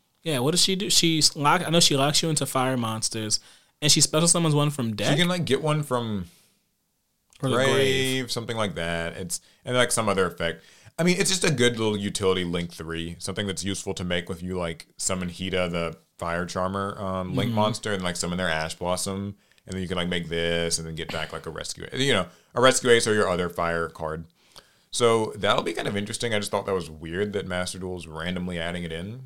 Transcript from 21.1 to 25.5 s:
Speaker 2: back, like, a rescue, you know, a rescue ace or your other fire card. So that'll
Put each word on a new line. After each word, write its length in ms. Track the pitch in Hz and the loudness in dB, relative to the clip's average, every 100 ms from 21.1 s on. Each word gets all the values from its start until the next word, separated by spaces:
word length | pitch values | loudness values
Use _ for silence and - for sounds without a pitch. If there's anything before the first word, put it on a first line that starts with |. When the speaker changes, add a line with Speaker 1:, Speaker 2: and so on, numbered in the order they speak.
Speaker 2:
back, 220 | 82 78 | -6 -6
like, 120 | 80 82 | -8 -10
a 40 | |
rescue, 360 | 78 - - - | -10 -10 -10 -8
you 200 | - 139 | -2 0
know, 120 | 104 90 - _ 120 | 0 0 -8 _ 4
a 60 | |
rescue 280 | 131 131 127 | 6 6 6
ace 160 | 117 113 | 6 6
or 80 | |
your 160 | 107 95 | 2 2
other 200 | 87 87 | 2 -2
fire 400 | 87 85 85 82 | -2 0 0 -4
card. 360 | - 80 82 82 _ _ - - _ _ | -6 -6 -6 -10 _ _ -20 -20 _ _
So 420 | - 120 113 110 107 | 2 4 4 0 -2
that'll 280 | 98 | 2